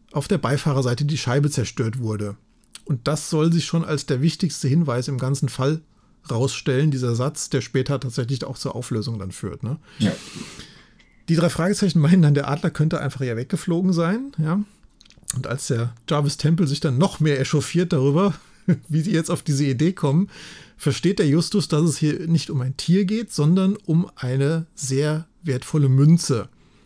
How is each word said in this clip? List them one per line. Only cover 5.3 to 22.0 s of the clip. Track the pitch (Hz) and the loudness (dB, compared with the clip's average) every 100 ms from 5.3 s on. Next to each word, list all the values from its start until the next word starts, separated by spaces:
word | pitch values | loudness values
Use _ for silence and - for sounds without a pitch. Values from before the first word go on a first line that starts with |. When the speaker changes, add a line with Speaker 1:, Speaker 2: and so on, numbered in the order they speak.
| 139 131 | 0 -2
Speaker 1:
Fall | - 135 156 - _ _ _ - | 0 0 0 -6 _ _ _ -6
rausstellen, | 113 131 - - 131 156 | -2 -2 -2 0 2 2
dieser | 135 123 117 | 2 0 0
Satz, | 131 156 - | -2 -4 -4
der | 139 | -4
später | - 135 127 139 | -2 -2 0 -2
tatsächlich | 131 117 123 135 | -4 -4 -4 -4
auch | - 127 | -6 -8
zur | 139 113 | -8 -8
Auflösung | - 117 107 113 | -4 -4 -4 -6
dann | 92 | -8
führt, | - 98 - | -8 -10 -8
ne? | 107 156 - - | -8 -8 -10 -2
Speaker 2:
Ja. | 101 - - - - - - - - _ _ _ - | -2 -2 -12 -14 -14 -16 -20 -20 -20 _ _ _ -2
Speaker 1:
Die | 165 | 2
drei | 170 | 2
Fragezeichen | - 175 208 196 165 | 0 -2 2 2 4
meinen | 151 185 | 6 6
dann, | 160 | 6
der | 143 139 | 4 0
Adler | 147 175 | -2 -2
könnte | - 156 170 | 0 0 0
einfach | 135 - | -4 -4
ja | 131 113 | -4 -4
weggeflogen | 135 165 - 170 190 | -4 -6 -2 0 2
sein, | 170 165 214 277 277 | 2 0 -2 -4 -4
ja. | 156 190 208 _ _ _ - - - | 0 0 -4 _ _ _ -20 -20 -8
Und | 123 - | -6 -4
als | 120 - | -6 -2
der | 120 117 - - | -2 -2 -6 -4
Jarvis | 151 143 - | 0 0 0
Temple | 147 165 156 | 0 2 0
sich | 143 | 0
dann | 156 123 | 0 2
noch | 190 - | 0 2
mehr | 151 139 | 0 2
echauffiert | 131 151 - 170 175 | 0 0 0 -2 0
darüber, | 160 135 147 190 - - - | 2 2 4 2 0 -12 -6
<laughs> | - - - | 0 0 0
wie | 156 | -2
sie | 165 | 0
jetzt | 165 160 | 0 0
auf | 175 | -4
diese | - 139 | -2 0
Idee | 143 123 160 | 0 2 0
kommen, | 185 147 151 208 - - - - - | 0 0 2 0 -6 -20 -20 -20 -4
versteht | - 135 170 196 | -2 0 0 2
der | 160 | 2
Justus, | 156 170 208 147 | 2 2 -2 0
dass | 151 | 2
es | 165 | 2
hier | 151 | 2